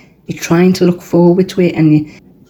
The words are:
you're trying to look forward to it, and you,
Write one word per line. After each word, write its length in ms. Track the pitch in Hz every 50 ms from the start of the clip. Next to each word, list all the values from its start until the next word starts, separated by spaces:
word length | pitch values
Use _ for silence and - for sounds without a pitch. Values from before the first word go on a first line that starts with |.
| - _ _ _ _
you're 160 | - 160 - - -
trying 220 | 170 170 180 185 185
to 100 | - 180
look 160 | 175 180 -
forward 480 | - - - 170 175 175 175 190 185 -
to 100 | - 202
it, 140 | 180 170 -
and 160 | 160 160 156 151
you, 200 | 151 151 - - - - _ _ _ _ _